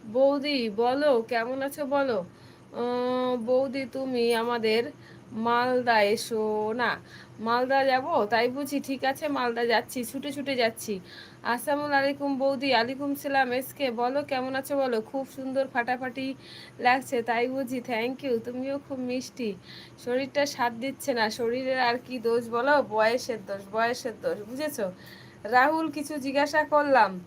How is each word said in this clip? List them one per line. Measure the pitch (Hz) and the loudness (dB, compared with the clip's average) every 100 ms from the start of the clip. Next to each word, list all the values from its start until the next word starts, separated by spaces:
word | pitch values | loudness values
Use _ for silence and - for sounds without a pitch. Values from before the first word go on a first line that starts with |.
| 226 | -2
বৌদি | 233 269 285 285 277 226 | 4 4 4 0 0 -2
বলো | 202 240 269 294 240 | 0 0 4 4 4
কেমন | 220 240 233 269 | 2 -2 -2 -2
আছো | 277 277 277 | -4 -4 -2
বলো। | 285 269 214 | 0 2 0
আহ, | 180 - - - - - 240 247 247 254 254 247 | -4 -14 -20 -20 -14 -6 -2 -2 0 0 0 -2
বৌদি | 226 254 269 269 262 | 2 2 2 -2 -6
তুমি | 269 262 247 233 | -6 -4 0 2
আমাদের | 233 233 233 220 220 269 - - - - | 2 0 0 2 2 0 -8 -20 -20 -12
মালদা | 220 226 240 247 254 247 220 | -4 2 2 4 2 4 4
এসো | 202 214 - 226 214 214 214 233 | 4 2 -2 -2 0 0 -2 0
না। | 226 - - - - - | -2 -2 -8 -20 -20 -8
মালদা | 220 240 254 269 | -2 0 2 2
যাব, | 269 254 285 320 208 | 4 2 2 0 4
তাই | 226 240 | 2 2
বুঝি, | 254 277 277 | -2 -4 -4
ঠিক | - 269 | -4 -2
আছে, | 262 269 311 | -2 -2 -2
মালদা | 269 247 233 233 | 0 0 0 2
যাচ্ছি, | 220 - 262 | 2 0 -6
ছুটে | 226 269 285 | -6 -6 -6
ছুটে | 285 277 254 | -6 -4 0
যাচ্ছি। | 226 - - 196 - - - - | 0 0 -6 -6 -8 -20 -20 -10
আসসালামু | - 240 262 285 | -4 -2 0 0
আলাইকুম | 294 277 277 285 285 269 | 2 2 2 0 -2 0
বৌদি। | 269 277 277 | 0 0 2
আলাইকুম | 240 233 262 285 | 2 2 -2 -4
সালাম। | 277 294 277 254 | -4 0 2 2
এসকে | 247 269 - 277 | 0 -4 -4 -4
বলো | 233 240 277 | 0 0 -2
কেমন | 285 262 254 262 | -2 -4 -2 -4
আছো | 269 285 | -2 0
বলো। | 262 233 | 0 0
খুব | - 269 262 - | -2 -6 -6 -8
সুন্দর | 262 262 269 | -4 -2 0
ফাটাফাটি | 247 233 247 262 254 262 262 - - - - | -2 -2 -4 -4 -6 -6 -8 -14 -18 -18 0
লাগছে, | 247 262 262 240 | 2 2 2 -2
তাই | 226 233 254 | 0 0 0
বুঝি, | 262 247 254 | -2 -4 -6
thank | 233 226 240 262 | -4 -2 -2 -4
you, | 277 233 | -2 -2
তুমিও | 233 247 262 285 277 | -2 -6 -6 -6 -6
খুব | 269 | -6
মিষ্টি। | 247 254 254 - 226 180 - - - - | -4 -4 -6 -6 -6 -6 -14 -20 -20 -14
শরীরটা | - 247 269 285 285 | -4 -2 0 0 -2
সাথ | - 240 | 0 -2
দিচ্ছে | 233 262 269 - | -2 -8 -6 -2
না, | 240 214 | 0 0
শরীরের | 220 233 247 262 262 | 0 -2 -2 -2 2
আর | 240 247 247 | 2 2 -4
কি | 247 | -4
দোষ | 226 233 226 | 0 0 0
বলো, | 233 262 294 | 0 4 4
বয়সের | 214 214 220 247 254 220 196 | 4 4 4 2 -2 -6 -6
দোষ, | 196 196 | -10 -4
বয়সের | 214 233 247 247 196 | 0 0 0 -6 -4
দোষ, | 180 190 208 | -4 -4 -6
বুঝেছো। | 262 302 294 190 180 - - - - | -6 -6 -2 -4 -6 -18 -20 -20 -12
রাহুল, | 208 247 277 320 320 | 2 6 6 4 -2
কিছু | 302 285 302 | -4 -6 -6
জিজ্ঞাসা | 262 269 285 311 | -2 0 2 2
করলাম। | 302 302 294 254 202 185 | 4 2 6 6 6 2